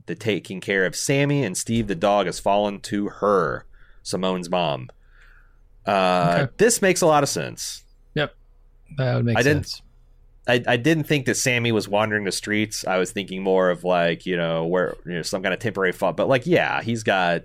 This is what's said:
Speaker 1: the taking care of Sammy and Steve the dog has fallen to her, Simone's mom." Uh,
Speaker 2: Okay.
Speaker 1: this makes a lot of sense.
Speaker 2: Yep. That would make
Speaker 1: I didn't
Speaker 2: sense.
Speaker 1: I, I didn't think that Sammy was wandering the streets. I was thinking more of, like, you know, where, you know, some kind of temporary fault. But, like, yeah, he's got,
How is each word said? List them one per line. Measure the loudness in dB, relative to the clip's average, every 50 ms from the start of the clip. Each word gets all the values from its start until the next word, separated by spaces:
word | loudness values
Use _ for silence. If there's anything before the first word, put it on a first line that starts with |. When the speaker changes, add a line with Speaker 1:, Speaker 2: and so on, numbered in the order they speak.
| -12
Speaker 1:
the | -12 -12
taking | -6 -2 -2 -2 -2 -4 -8 -12 -10
care | -4 -2 0 0 0
of | 0 -2
Sammy | -2 -2 0 0 2 2 2 0 0 -2
and | -2 -4 -6
Steve | -4 -2 -2 -2 0 -2
the | -2
dog | 0 2 4 4 4 2
has | 0 -4 -2
fallen | 0 0 2 2 2 0 -4 -6
to | -8 -6 -4 -4 -4 -4
her, | -4 0 2 2 4 4 2 0 -2 -6 -10 -14 -20 -20 -20 -20 -20 -18 -10
Simone's | -8 -6 -4 -2 -2 -2 -4 -4 -2
mom." | -2 0 0 0 -2 -4 -8 -14 -20 _ _ _ -20 -20 -20 -20 -20 -20 -20 _ _ _ -20 _ -20 -8 -2 0
Uh, | 2 2 4 4 4 4 4 2 2 2
Speaker 2:
Okay. | 0 -2 0 2
Speaker 1:
this | 2 2 4 2
makes | 2 2 2 4
a | 4 4
lot | 4 4 2
of | 2
sense. | -2 -4 -6 -6 -8 -10 -12 -12 -12 -14 -18 -20 -20 _ _ _ -4
Speaker 2:
Yep. | -4 -4 -4 -6 _ _ _ _ _ -20 -20 _ _ _ -10 -6 -4
That | -2 0 0
would | 0 0
make | 2 2 2
Speaker 1:
I |
didn't | 4 4 2 2 0
Speaker 2:
sense. | -4 -10 -14 -16 -20 -20 -20 -20 -20 -20 -20 -20 -20 -20 -8 -2
Speaker 1:
I, | 0 0 0 2 0
I | 0
didn't | 2 2 2 2 2 2
think | 0 0 0 0 0
that | -2
Sammy | 0 0 0 0 2 2 2
was | 2 2 0 0
wandering | 0 0 2 2 0 0 -2
the | -2 -4
streets. | -4 -4 -2 0 0 0 -2 -4 -6 -4
I | -2 0 0
was | 0 -2 -4
thinking | -6 -8 -6 -8 -4
more | -2 2 2 4 4 2
of, | 0 0 0
like, | 0 2 2 2 0 0 -2 -4
you | -4 -2
know, | -2 -2 -2 -2 -2 -2
where, | 0 0 0 0 -2 -4 -8 -10
you | -8 -8
know, | -6
some | -6 -6 -6 -4
kind | -2 -4 -4
of | -2
temporary | -4 -4 -2 0 0 0 0
fault. | 0 -2 -2 0 0
But, | 2 2
like, | 2 0 2
yeah, | 2 2 2 2 2 -2 -4
he's | -4 -4 -4 -2
got, | 0 0 2 2 2 2 0 -2